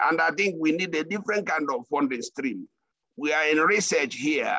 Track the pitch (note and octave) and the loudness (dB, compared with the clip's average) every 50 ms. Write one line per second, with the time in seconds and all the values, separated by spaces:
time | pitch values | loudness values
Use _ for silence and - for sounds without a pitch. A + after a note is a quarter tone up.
0 | G#2+ D#3 E3 E3 D#3+ E3 D3 E3+ G3+ G3 E3+ D#3+ D#3+ D#3 D#3 E3+ F#3 F3 E3 D3+ | 0 2 2 2 2 2 2 0 0 0 0 0 0 0 2 2 0 -2 -2 -4
1 | D#3 D#3+ G3+ G#3 F#3+ G#3+ G#3 G#3 F3+ F#3 E3 D3+ D3 C#3+ C3+ A#2+ B2 - D3 C#3+ | -2 -2 -4 -4 -2 -2 -2 -2 -2 -2 -2 -2 -2 -2 -4 -4 -4 -4 -2 0
2 | C#3+ C3 B2+ A#2 A2+ - - - C#3 B2+ G2+ F#2 G2 - _ _ _ _ _ _ | 0 0 0 -4 -6 -8 -8 -6 -4 -4 -4 -6 -10 -14 _ _ _ _ _ _
3 | _ _ _ A#2+ C#3+ D3+ D3+ D#3 D#3 D3+ D#3 D#3 D#3+ F#3 G#3 G#3+ F#3+ - - D#3 | _ _ _ -4 -2 0 0 2 2 2 4 4 4 4 4 2 2 2 2 0
4 | C#3+ A#2+ - A#2+ C3 D3+ D#3 C3+ A2+ A2 - | 0 -2 -4 -4 -2 0 0 0 0 0 -2